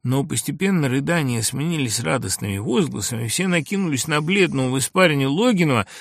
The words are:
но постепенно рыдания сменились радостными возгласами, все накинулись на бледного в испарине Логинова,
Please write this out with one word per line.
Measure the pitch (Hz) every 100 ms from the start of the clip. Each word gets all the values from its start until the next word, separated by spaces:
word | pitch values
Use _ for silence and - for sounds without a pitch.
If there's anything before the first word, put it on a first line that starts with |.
но | 123 135
постепенно | 139 120 - - 190 185 139
рыдания | 131 143 170 135 117
сменились | 107 139 160 160 123 104
радостными | 156 135 104 - 104 98
возгласами, | 131 233 143 135 - 117 113
все | - 190
накинулись | 175 139 196 185 131 -
на | 151
бледного | 156 202 175 139 131 131
в |
испарине | 117 190 180 143 135
Логинова, | 156 247 190 160 120 95 -